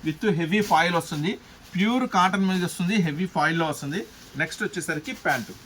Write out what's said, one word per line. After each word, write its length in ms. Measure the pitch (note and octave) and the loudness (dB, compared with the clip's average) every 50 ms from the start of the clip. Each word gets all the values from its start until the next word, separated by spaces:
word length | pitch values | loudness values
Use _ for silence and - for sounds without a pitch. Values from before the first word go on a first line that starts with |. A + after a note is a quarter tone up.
| - | -4
with 160 | D#3 D3+ - A#3 G#3 F3 D#3+ | -4 -4 0 0 0 2 2
హెవీ 220 | E3+ D#3 F#3+ G#3+ G3+ - | 0 2 2 0 2 4
ఫాయిల్ 260 | - D#3 E3 F3 F3 E3+ | 4 4 4 4 2 0
వస్తుంది, 340 | - - E3 D3 D3+ F#3 A#3+ - - - - - - - | -2 -2 -4 -2 -2 -2 -4 -4 -10 -20 -20 -20 -20 -8
ప్యూర్ 320 | - F3 G3 A3 A#3+ B3+ B3+ - - | -2 0 2 2 2 0 0 2 2
కాటన్ 320 | F#3 F3+ F#3+ F#3 G3 F#3+ F#3+ | 4 4 4 4 2 2 2
మీద 120 | F#3 F#3 F3 E3 | 2 0 0 -2
వస్తుంది, 260 | - - F3+ F3 G#3 G#3+ E3+ | -2 -2 -2 2 2 2 2
హెవీ 200 | D#3+ C#3+ D#3 F#3+ F3+ - | 2 0 -2 -4 -2 0
ఫాయిల్‌లో 320 | E3 D3 D#3 E3 E3 E3 D#3 | 0 2 2 2 2 0 0
వస్తుంది. 280 | - - D3 C#3 D3+ G3+ - - - - - - - C3+ | -2 -4 -6 -4 -4 -6 -6 -8 -14 -20 -20 -14 -6 -4
నెక్స్ట్ 220 | D#3+ D#3+ - - G#3+ | -4 -4 -4 -6 -6
వచ్చేసరికి 460 | - - F3+ D3+ - D#3+ D3+ - C4 A#3+ - - | -4 -4 -6 -4 -4 -4 -4 -6 -8 -10 -4 0
ప్యాంటు. 300 | E3+ C#3+ B2 G#2 - - - - | 0 0 0 -2 -8 -14 -18 -20